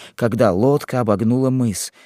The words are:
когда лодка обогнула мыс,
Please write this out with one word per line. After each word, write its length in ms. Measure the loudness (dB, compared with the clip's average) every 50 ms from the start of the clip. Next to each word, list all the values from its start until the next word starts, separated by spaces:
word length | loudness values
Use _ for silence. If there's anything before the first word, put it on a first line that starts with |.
| -20 -16 -6
когда 380 | -4 -2 -2 0 2 2 2
лодка 480 | 2 2 2 2 2 0 -2 -4 -4 -2
обогнула 500 | 0 0 0 0 2 0 0 0 0 0
мыс, 420 | 0 0 0 -2 -2 -4 -8 -12 -14 -20 -20